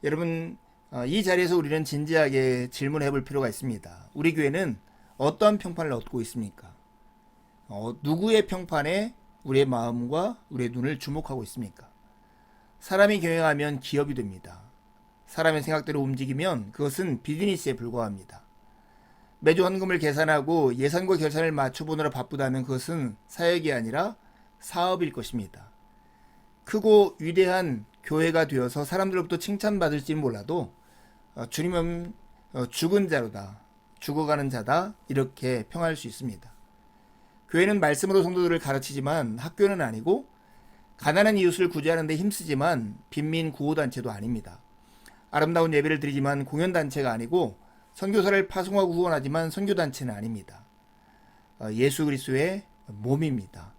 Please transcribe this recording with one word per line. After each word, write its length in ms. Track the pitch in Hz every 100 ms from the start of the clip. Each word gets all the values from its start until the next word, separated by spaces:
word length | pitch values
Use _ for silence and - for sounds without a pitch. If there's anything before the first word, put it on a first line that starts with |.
여러분, 540 | 147 151 170 165 165 - _ _ _
어, 140 | 120 123
이 180 | 185
자리에서 340 | 185 180 180 175
우리는 260 | 147 156
진지하게 840 | 156 147 151 160 147 135 131 127 123
질문해 420 | - 139 151 143
볼 120 | 139
필요가 240 | 135 139 131
있습니다. 640 | 107 135 107 85 90 -
우리 200 | 143 156
교회는 460 | 156 143 156 185 107 _ _ - -
어떠한 420 | 139 156 214 208
평판을 320 | 190 170 160
얻고 280 | 123 - 127
있습니까? 520 | 113 123 104 - - - _ _ _ _ _ _ _ _ _
어, 280 | 101 110 120
누구의 460 | 143 160 208 220 202
평판에 680 | 185 180 160 143 185 214 - _ _
우리의 220 | - 135 139
마음과 720 | 127 117 120 120 151 185 240 _
우리의 220 | 131 120
눈을 260 | 123 127 143
주목하고 460 | - 147 156 135
있습니까? 460 | 107 - 110 - - _ _ _ _ _ _ _ _ _
사람이 400 | - 190 202 208
경영하면 600 | 165 165 160 147 147 143
기업이 360 | - 143 143 139
됩니다. 480 | 107 92 87 87 95 - _ _ _ _ _
사람의 340 | - 160 156
생각대로 400 | 143 156 147 147
움직이면 720 | 135 127 131 135 180 143 101
그것은 500 | - 143 139 180 131
비즈니스에 520 | - 156 202 180 151
불과합니다. 680 | 127 117 120 113 98 92 - - _ - _ _ _ _ _ _ _
매주 220 | 143 165
헌금을 360 | 185 190 190 180
계산하고 760 | 151 143 156 156 139 165 139 120
예산과 420 | 135 165 185 185
결산을 340 | 156 151 165
맞춰보느라 580 | 151 135 - 156 156 151
바쁘다면 540 | 135 123 139 135 131
그것은 520 | 127 131 - 165 127 107 _
사역이 440 | - 170 175 156
아니라 440 | 131 113 131 202 220 _ _ - _
사업일 540 | - 175 180 185 165
것입니다. 560 | 131 113 120 95 - - - _ _ _ _ _ _ _ _
크고 520 | - 214 208 208 196 -
위대한 680 | 156 170 185 185 175 120 104 _
교회가 440 | - 156 165 165 156
되어서 360 | 139 123 135
사람들로부터 540 | 139 180 196 185 180 175
칭찬받을지 760 | - 202 208 208 165 147 139 156
몰라도, 580 | 139 110 104 170 131 - _ - - _ _ -
어, 100 | 117
"주님은, 680 | - 170 180 170 170 175 - - - _
어, 120 | 127 123
죽은 400 | - 160 202 190
자로다, 540 | 151 117 104 98 104 _ _ _ -
죽어가는 500 | - 147 156 151 139
자다." 460 | 127 107 147 190 - -
이렇게 560 | 139 131 - 127 123 113
평할 260 | 170 165 156
수 120 | 123
있습니다. 440 | 110 110 92 - - - _ _ _ _ _ _ _ _
교회는 300 | 160 190 208
말씀으로 440 | 156 147 190 196
성도들을 360 | 180 180 175 170
가르치지만 800 | 143 135 135 139 135 160 127 110
학교는 420 | 147 - 202 196
아니고, 460 | 135 110 135 220 269 _ _ - - - - -
가난한 400 | 143 160 208 208
이웃을 320 | 180 170 180
구제하는 380 | 165 147 165 156
데 80 | 156
힘쓰지만 800 | 202 202 160 139 151 156 110 117 -
빈민 420 | - 151 165 160
구호단체도 600 | 143 147 151 139 127 120
아닙니다. 500 | 104 107 117 98 87 _ _ - - - - _
아름다운 420 | 147 156 170 165
예배를 260 | 151 147 151
드리지만 440 | 143 139 139 143
공연단체가 680 | 135 147 180 175 147 135 131
아니고, 460 | 113 117 175 147 101 - _ _
선교사를 540 | - 196 208 190 202 190
파송하고 460 | 190 185 196 185
후원하지만 560 | 170 175 156 135 156 165
선교단체는 640 | 160 196 185 156 131 127
아닙니다. 520 | 104 110 110 95 - - _ _ _ _ _ _ _ _ _
어, 100 | 110
예수 340 | 107 135 139 151
그리스도의 600 | 139 131 131 160 196 - _ -
몸입니다. 840 | 104 107 139 160 123 95 - 85